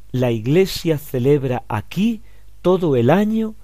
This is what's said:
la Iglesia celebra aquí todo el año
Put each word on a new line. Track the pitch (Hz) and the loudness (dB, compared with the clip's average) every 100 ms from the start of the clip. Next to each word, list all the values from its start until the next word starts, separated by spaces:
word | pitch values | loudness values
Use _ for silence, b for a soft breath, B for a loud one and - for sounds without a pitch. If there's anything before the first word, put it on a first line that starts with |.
| - | -8
la | 127 123 | -2 0
Iglesia | 117 110 160 190 - 165 151 | 0 2 2 2 0 -2 -2
celebra | - 131 123 147 131 120 - | -2 0 2 2 2 -4 -4
aquí | 107 - - 220 220 b b b - | -6 -6 -2 0 -2 b b b -4
todo | 180 185 175 | 0 2 2
el | 131 117 | 4 4
año | 175 214 220 220 220 | 4 2 0 -2 -6